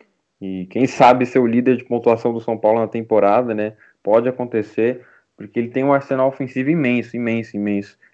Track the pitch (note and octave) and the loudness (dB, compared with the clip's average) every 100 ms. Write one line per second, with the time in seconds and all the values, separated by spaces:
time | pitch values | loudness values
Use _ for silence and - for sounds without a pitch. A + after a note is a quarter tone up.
0 | _ _ _ - F#2+ F#2+ F#2 A#2 C3+ - | _ _ _ -14 -10 -8 -6 -2 -2 6
1 | B2 B2+ B2 C3 A#2+ A#2+ B2+ B2 - A#2+ | 6 6 2 0 2 2 2 0 -2 -2
2 | A#2 A2+ B2 A#2 A#2 A2 G#2+ A#2 A2 A#2 | 0 0 0 -4 -6 0 2 2 0 -4
3 | A2+ G#2+ G2 A2 A#2+ G#2+ G#2+ A2 _ _ | 0 2 4 2 0 -4 -6 -8 _ _
4 | G2 A2 B2 B2+ A#2+ A2+ G#2 - A2+ B2+ | 0 2 2 -4 -4 -4 -4 -2 -2 -2
5 | - _ _ - G#2 B2 A#2 C3 C#3 C#3 | -12 _ _ -20 -10 -6 -4 -2 2 0
6 | C#3 C3+ C3+ C3+ C3 C3 C3 E3 B2+ B2 | 0 -2 -2 -2 -8 -4 -2 0 0 -2
7 | A2+ A#2 A#2 A2+ A2 G2+ G#2 G2+ G2 _ | -4 -6 -4 -4 -6 -6 -4 -4 -6 _
8 | _ | _